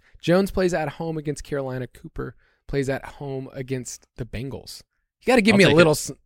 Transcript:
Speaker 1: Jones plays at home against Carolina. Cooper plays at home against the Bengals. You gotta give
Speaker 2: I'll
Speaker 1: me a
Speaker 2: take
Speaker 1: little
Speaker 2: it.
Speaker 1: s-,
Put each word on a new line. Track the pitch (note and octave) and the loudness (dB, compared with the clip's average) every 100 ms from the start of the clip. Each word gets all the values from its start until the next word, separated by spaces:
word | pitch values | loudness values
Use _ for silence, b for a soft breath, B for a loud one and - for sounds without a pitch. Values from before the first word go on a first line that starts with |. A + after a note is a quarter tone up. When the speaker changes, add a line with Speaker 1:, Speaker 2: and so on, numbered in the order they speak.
| _ - | _ -8
Speaker 1:
Jones | - F3 G3 | 0 2 2
plays | - F#3 | 0 -2
at | E3+ D3 | -2 -6
home | - E3 D#3+ | -8 -8 -6
against | D3+ C#3+ | -8 -8
Carolina. | - C#3 C3+ B2+ B2 | -8 -8 -6 -8 -10
Cooper | - E3 - C3 - _ _ - | -14 -16 -12 -12 -14 _ _ -6
plays | C#3+ C3 | -4 -2
at | C3 | -4
home | - - C#3+ C3+ C3+ | -8 -14 -12 -10 -10
against | - B2+ C3 A#2+ - _ - | -12 -8 -8 -8 -16 _ -14
the | B2 | -12
Bengals. | G#2+ C3+ G#2+ - - _ _ _ _ | -10 -10 -12 -16 -20 _ _ _ _
You | - | 2
gotta | B3+ | 4
give | G#3 | 6
Speaker 2:
I'll | G#3 | 6
Speaker 1:
me | |
a | F3 | 8
Speaker 2:
take | D3+ | 8
Speaker 1:
little | E3 | 6
Speaker 2:
it. | D3 - | 4 -4
Speaker 1:
s-, | - | -12